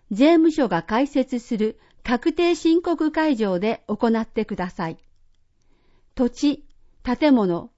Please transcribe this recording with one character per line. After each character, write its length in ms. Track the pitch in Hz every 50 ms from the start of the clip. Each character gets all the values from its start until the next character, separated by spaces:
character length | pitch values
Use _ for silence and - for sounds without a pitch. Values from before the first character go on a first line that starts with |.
| _ _
税 260 | 214 196 269 311 339 330
務 120 | 320 339
署 180 | 311 - 269 202
が 140 | 180 165
開 240 | 165 - 214 226 285
設 340 | 277 - 285 254 - - 240
す 160 | - - 247
る 240 | 196 214 214 - - _ _ _ _ -
確 300 | - 247 240 - 330 311
定 220 | - 349 339 349
申 260 | - - 330 330 349
告 300 | 339 349 339 - 320 311
会 240 | 302 320 311 311 277
場 240 | 214 220 196 185 175
で 240 | 190 214 233 - _ -
行 200 | 214 - - 233 226 220
っ 80 | 226 -
て 180 | - 226 214
く 100 | - 208
だ 160 | - 180 180
さ 180 | - - - 160
い。 80 | 156 - _ _ _ _ _ _ _ _ _ _ _ _ _ _ _ _ _ _ _ _ _ _ _
土 140 | - 254 247
地、 360 | 247 - - 294 285 - - - - _ _ - _ _ -
建 300 | 247 247 - 311 302 269
物、 360 | 240 208 185 170 170 - 233 _